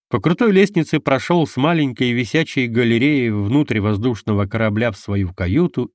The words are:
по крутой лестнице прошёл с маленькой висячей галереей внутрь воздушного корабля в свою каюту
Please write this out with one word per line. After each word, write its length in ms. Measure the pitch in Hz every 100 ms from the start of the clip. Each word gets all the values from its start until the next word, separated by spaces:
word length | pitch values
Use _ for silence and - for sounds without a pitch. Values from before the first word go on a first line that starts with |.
| _
по 100 | 117
крутой 320 | 156 175 233
лестнице 480 | 185 202 180 147 151
прошёл 460 | 143 135 - 175 143
с 100 | -
маленькой 560 | 147 170 139 113 123
висячей 560 | 120 113 160 160 139 120
галереей 640 | 117 117 117 139 143 120
внутрь 500 | 104 101 139 147 110
воздушного 640 | 104 101 123 113 - 104 98
корабля 460 | 110 110 107 117
в 60 | 104
свою 340 | - 101 92
каюту 580 | 92 90 131 175 - 113